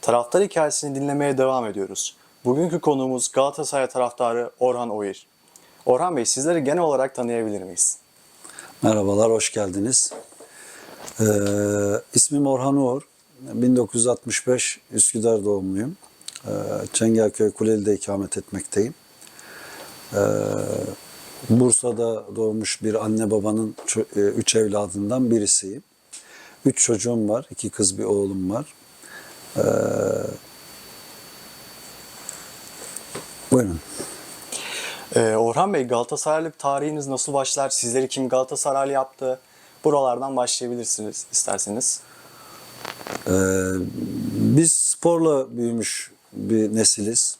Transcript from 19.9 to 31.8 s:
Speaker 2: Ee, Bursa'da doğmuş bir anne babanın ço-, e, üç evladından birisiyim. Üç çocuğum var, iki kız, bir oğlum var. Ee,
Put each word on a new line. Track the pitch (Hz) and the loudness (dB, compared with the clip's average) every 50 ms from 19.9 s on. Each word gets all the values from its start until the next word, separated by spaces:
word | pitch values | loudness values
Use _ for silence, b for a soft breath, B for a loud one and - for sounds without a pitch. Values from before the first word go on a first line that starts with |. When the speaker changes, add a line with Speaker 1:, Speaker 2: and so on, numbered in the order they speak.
| B B - - - | B B -16 -4 0
Speaker 2:
Ee, | 101 101 107 104 104 104 104 104 101 101 101 - - - 104 101 - - - - - - - - - - - | 2 2 2 2 0 0 -2 -2 -2 -2 -2 -4 -4 -4 -6 -8 -12 -16 -20 -20 -20 -20 -18 -18 -18 0 4
Bursa'da | 113 120 123 127 113 - - 123 120 107 117 117 113 107 107 104 104 | 6 6 6 6 4 2 0 -2 0 0 0 0 0 -2 -6 -8 -4
doğmuş | 110 113 110 107 110 107 - - - - | -2 0 0 0 0 -2 -4 -4 -2 -2
bir | 107 107 110 110 | 0 0 0 0
anne | 107 107 110 113 104 | 2 0 2 2 2
babanın | 107 107 98 107 107 110 110 107 - - - | 2 2 2 2 0 0 -2 -4 -6 -10 -6
ço-, | - - 110 110 - - 101 | -4 -2 -2 -2 -2 0 2
e, | |
üç | 101 101 - - 113 - - | 2 2 2 0 0 2 2
evladından | 113 110 104 101 104 104 98 92 101 101 101 120 131 131 120 | 4 2 2 2 -2 -2 -2 -4 -4 -2 -2 0 0 2 4
birisiyim. | 113 113 104 98 - - - 95 101 131 - _ _ _ _ _ B B B B B B B B B B - | 4 2 4 4 2 2 0 -4 -10 -10 -14 _ _ _ _ _ B B B B B B B B B B 0
Üç | 139 127 - - | 0 2 4 2
çocuğum | - 120 104 101 120 120 117 107 101 | 2 2 0 0 0 0 0 2 2
var, | 104 120 151 - | 0 0 -2 -6
iki | 113 - - 104 | -12 -8 -8 -8
kız, | - - 107 98 98 98 | -2 0 0 0 2 0
bir | 107 | 0
oğlum | 104 101 101 101 98 98 95 92 90 | 2 2 2 2 0 0 -2 -2 0
var. | 101 120 151 - - - - - - - B B B B B B B B - - - - | -2 -2 -4 -6 -14 -20 -20 -20 -20 -20 B B B B B B B B -20 -10 -2 0
Ee, | - - - - - - - - - - - - - - - - - - - - - - - - - - - - - - - - - - - - - - - - - - - - | 2 2 2 2 2 0 0 0 0 0 0 -2 -2 -6 -8 -10 -16 -20 -20 -20 -20 -20 -20 -20 -20 -20 -20 -20 -20 -20 -20 -20 -20 -20 -20 -20 -20 -20 -20 -20 -20 -20 -20 -20